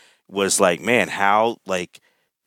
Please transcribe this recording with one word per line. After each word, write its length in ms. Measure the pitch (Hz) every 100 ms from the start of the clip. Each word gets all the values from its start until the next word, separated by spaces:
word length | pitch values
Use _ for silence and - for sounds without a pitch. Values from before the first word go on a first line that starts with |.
| _ _ _
was 320 | 95 98 -
like, 220 | 95 85
man, 280 | 92 120 85
how, 500 | 98 98 107 117 - -
like, 340 | 92 87 - _ _ _ _